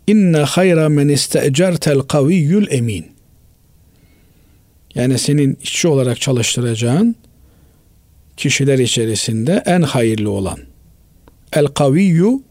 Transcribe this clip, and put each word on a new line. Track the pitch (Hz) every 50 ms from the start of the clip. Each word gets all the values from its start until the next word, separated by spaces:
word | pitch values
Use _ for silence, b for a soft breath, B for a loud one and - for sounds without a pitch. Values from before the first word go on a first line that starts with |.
| B
"İnne | - 208 220 196 180 160 151
hayra | 147 135 - 175 185 190 175 160 156 151
men | 151 143 143 147
istecertel | 143 131 - - - 160 - 143 135 143 180 190 175 160 - 160 147 135
kaviyyul | 135 - - 151 135 147 190 185 151 143 180 208 202 -
emin." | 147 127 120 117 104 87 78 - - _ _ _ _ _ _ _ _ _ _ _ _ _ _ _ b b b b b b b b b b b b b b b b b b _ _ -
Yani | - 120 131 131 117
senin | - - 143 147 143 135 131 - -
işçi | - - - - 170
olarak | 147 135 127 123 123 -
çalıştıracağın | - - 131 117 113 - - 131 123 123 113 107 120 117 127 170 220 233 233 - _ - b b b b b b b b b b b b b b _ _ _ _ _ _ _
kişiler | - - 147 - - 143 139 135 131
içerisinde | 127 113 - 123 113 110 110 98 - - 113 110 113 139 185 220 -
en | - 175 185 165
hayırlı | 131 - 131 117 113 110 107 104 104
olan | 101 95 95 90 80 - - - - _ - - - _ _ _ _ _ _ - - _ _ _ -
el | 156 147
kaviyyu | 139 139 - 151 139 135 165 202 190 165 165 180 220 262 269 - _